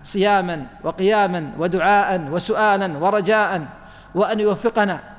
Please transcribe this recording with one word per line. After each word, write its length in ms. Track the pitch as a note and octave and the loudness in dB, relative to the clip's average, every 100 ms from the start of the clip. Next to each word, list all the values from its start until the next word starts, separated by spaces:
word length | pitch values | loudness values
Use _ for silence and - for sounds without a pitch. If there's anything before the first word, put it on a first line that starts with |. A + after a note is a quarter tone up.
صيامًا 640 | - G3+ G3+ G3+ F3+ E3 C3 - | -6 0 2 2 0 -6 -10 -8
وقيامًا 680 | D#3 E3 F#3+ G#3+ F#3+ F3+ D3 C#3+ | -8 0 2 2 2 -2 -6 -4
ودعاء 640 | F3 F3+ F3 G3+ G3 F#3 C#3+ | -2 0 2 2 2 -2 -2
وسؤالا 680 | E3+ F#3 G#3+ G#3+ G3 G3 C#3+ | -4 -2 0 2 2 0 -2
ورجاء، 680 | F3+ G#3 F#3 G#3+ G3 F#3 C#3 - - - - F3 | 0 0 2 2 2 -2 -6 -14 -20 -20 -8 -2
وأن 240 | G3+ G#3+ | 0 2
يوفقنا 600 | G#3 F#3+ A#3 A3+ G3+ D3+ - | 0 0 0 0 0 -2 -10